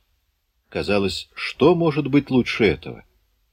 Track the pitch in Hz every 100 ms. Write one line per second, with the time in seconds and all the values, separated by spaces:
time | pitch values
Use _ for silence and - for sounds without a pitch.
0 | _ _ _ _ _ _ _ 90 78 101
1 | 98 - - - - - 147 175 165 147
2 | 139 143 139 131 113 - 104 73 - 60
3 | _ _ _ _ _